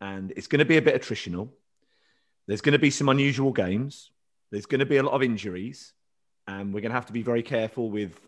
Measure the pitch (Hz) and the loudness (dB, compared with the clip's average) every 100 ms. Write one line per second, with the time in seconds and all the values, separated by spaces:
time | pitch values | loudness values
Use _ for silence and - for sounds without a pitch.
0 | 98 98 95 - - 147 147 160 151 131 | -10 -8 -10 -10 0 2 4 4 4 2
1 | - 113 - 87 117 - _ _ _ _ | 0 -8 -6 -8 -8 -14 _ _ _ _
2 | _ _ _ _ - 104 147 143 143 - | _ _ _ _ -6 -2 4 4 4 4
3 | 143 139 139 131 135 120 92 101 139 - | 2 4 2 2 0 2 0 0 -2 -8
4 | - _ _ _ _ 101 - 135 135 139 | -20 _ _ _ _ -10 -2 0 2 2
5 | 139 135 127 107 101 90 113 143 - _ | 2 2 2 0 -4 -8 -8 -12 -20 _
6 | _ _ _ _ - 98 101 101 110 123 | _ _ _ _ -12 -8 -6 -6 -4 -6
7 | 120 113 113 117 113 127 110 - 113 104 | -6 -6 -2 -2 -2 -2 -2 -4 -4 -4
8 | 101 - | -6 -8